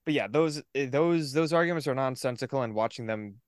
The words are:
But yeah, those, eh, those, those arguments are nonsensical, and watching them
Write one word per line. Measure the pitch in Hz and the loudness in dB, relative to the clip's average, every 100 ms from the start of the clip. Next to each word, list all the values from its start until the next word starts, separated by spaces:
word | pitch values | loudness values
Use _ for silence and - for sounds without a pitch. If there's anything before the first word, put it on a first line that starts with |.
| - | -2
But | 143 | 0
yeah, | 101 | 2
those, | 143 160 147 - | 2 2 0 -6
eh, | 135 135 | -4 0
those, | 139 170 170 147 | 2 4 2 0
those | 139 160 | 0 2
arguments | 165 170 170 143 | 2 2 0 -2
are | 131 | 0
nonsensical, | 131 131 131 120 127 135 | -2 -2 -4 -4 -4 -2
and | 117 | -2
watching | 107 113 - 113 | 0 -2 -2 -6
them | 110 107 104 | -6 -6 -14